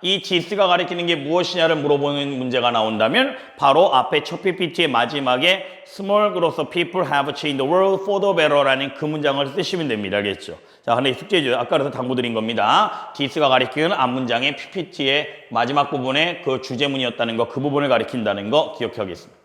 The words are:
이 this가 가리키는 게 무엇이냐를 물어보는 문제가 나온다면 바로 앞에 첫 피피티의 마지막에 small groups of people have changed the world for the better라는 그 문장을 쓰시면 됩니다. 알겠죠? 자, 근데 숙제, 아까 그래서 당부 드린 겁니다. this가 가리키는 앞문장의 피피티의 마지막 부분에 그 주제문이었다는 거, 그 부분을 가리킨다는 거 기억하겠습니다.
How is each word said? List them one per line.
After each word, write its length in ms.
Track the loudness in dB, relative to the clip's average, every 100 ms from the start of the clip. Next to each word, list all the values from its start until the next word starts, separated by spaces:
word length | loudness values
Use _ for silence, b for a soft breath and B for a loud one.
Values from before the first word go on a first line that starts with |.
이 220 | 0 -2
this가 420 | 0 -2 -2 2 4
가리키는 400 | 4 0 -4 -2
게 100 | -2
무엇이냐를 600 | 0 0 0 0 2 2
물어보는 600 | 2 2 2 -2 -4 -4
문제가 340 | -2 0 2
나온다면 680 | 2 0 2 2 2 0 -4 B 0
바로 360 | 4 6 6
앞에 300 | 4 2 -2
첫 180 | -2 -4
피피티의 460 | -4 -2 -4 0 2
마지막에 760 | 2 0 0 0 2 2 0 B B -20
small 480 | -10 0 2 2
groups 260 | 2 0 0
of 120 | -4
people 360 | -2 -2 -2 0
have 240 | 0 0 -4
changed 280 | -4 -2
the 80 | 2
world 300 | 4 4 2
for 180 | -2 0
the 160 | 2 2
better라는 600 | 4 4 4 2 -2 -6
그 100 | -6
문장을 400 | 0 0 0 -2
쓰시면 420 | -4 -4 -4 -2
됩니다. 300 | -2 0 -2
알겠죠? 400 | -2 -4 -10 -16 b b
자, 120 | 0 2
근데 180 | 2
숙제, 400 | -2 0 0 2
아까 240 | 0 0 0
그래서 140 | 0
당부 240 | -4 -4 -2
드린 180 | -2
겁니다. 800 | -2 -2 0 4 4 2 -2 -14 -6
this가 320 | -4 2 4
가리키는 460 | 4 2 0 -2
앞문장의 640 | 0 0 -2 -2 0 -2 -4
피피티의 720 | -10 -8 -8 -2 0 0 -2 -12 -6
마지막 400 | -2 0 2 0
부분에 500 | -2 -2 0 0 -2
그 180 | -2 -2
주제문이었다는 760 | -4 -2 -2 0 -4 -2 -4 -2
거, 100 | -2
그 120 | -2
부분을 280 | -2 0 2
가리킨다는 640 | 2 0 -4 -2 -4 0
거 240 | 0 0 -4
기억하겠습니다. 600 | -6 -6 -8 -8 -16 _